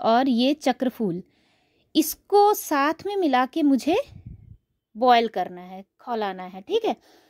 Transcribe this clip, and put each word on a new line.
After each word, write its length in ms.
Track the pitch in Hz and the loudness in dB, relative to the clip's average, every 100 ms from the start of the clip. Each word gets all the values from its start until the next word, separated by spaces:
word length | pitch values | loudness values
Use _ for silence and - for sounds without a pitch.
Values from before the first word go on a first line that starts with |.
और 280 | 220 233 269 | 2 2 2
ये 240 | 233 254 302 | 2 2 0
चक्रफूल, 640 | 269 - 254 - 208 175 - _ _ _ _ _ _ 302 | -2 -2 -4 -2 -4 -4 -10 _ _ _ _ _ _ -2
इसको 580 | 302 - - 415 415 403 | -2 -6 0 4 4 2
साथ 500 | - 285 285 320 392 | -2 0 0 -2 -6
में 100 | 403 | -2
मिला 280 | 320 254 254 | 0 2 0
के 160 | 330 | 0
मुझे 340 | 294 262 294 415 - - - - - - _ _ _ 214 | 2 2 2 -2 -2 -12 -20 -20 -20 -20 _ _ _ 0
बॉयल 320 | 247 233 226 | 4 4 2
करना 320 | 190 180 180 | -4 -8 -10
है, 220 | 180 190 190 _ | -16 -18 -20 _
खौलाना 440 | 254 226 202 185 185 | -10 -6 -6 -6 -12
है, 160 | 190 | -14
ठीक 240 | 247 440 - | -6 -4 -2
है। 100 | - _ _ | -6 _ _